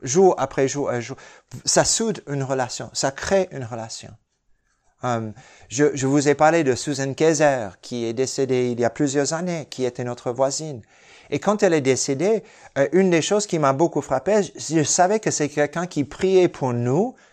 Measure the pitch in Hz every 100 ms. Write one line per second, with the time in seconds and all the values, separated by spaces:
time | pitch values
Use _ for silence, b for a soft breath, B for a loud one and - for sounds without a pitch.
0 | 135 147 190 156 131 - 135 143 131 120
1 | 117 - B B B 127 - - - -
2 | 226 190 - 143 135 135 123 - 117 -
3 | 139 135 - 196 185 139 120 117 110 -
4 | 110 107 _ _ _ _ _ _ _ _
5 | 127 117 110 101 B B B 113 147 143
6 | 135 143 135 147 156 170 143 120 - 135
7 | 139 127 156 151 151 131 101 - - 123
8 | 113 117 131 - 131 127 123 117 117 -
9 | 147 139 139 160 180 170 127 - 123 123
10 | 123 120 127 120 135 139 156 127 b b
11 | b b b 147 - 214 196 160 131 127
12 | - 135 180 220 B B B - 139 180
13 | 190 165 143 208 202 170 143 135 165 156
14 | - 131 - 214 170 - - 160 143 -
15 | 180 214 165 143 147 151 147 170 175 151
16 | 135 - 185 185 175 - 131 120 123 143
17 | 240 b b